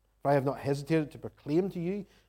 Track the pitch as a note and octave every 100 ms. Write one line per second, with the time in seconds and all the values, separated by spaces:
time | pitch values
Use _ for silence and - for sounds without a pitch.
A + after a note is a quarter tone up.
0 | _ _ C#3 C#3+ C3+ B2+ C3+ C#3+ C#3+ D#3+
1 | C#3+ A#2 A2+ - C#3+ D#3 F#3+ F3+ E3+ G3+
2 | F#3 _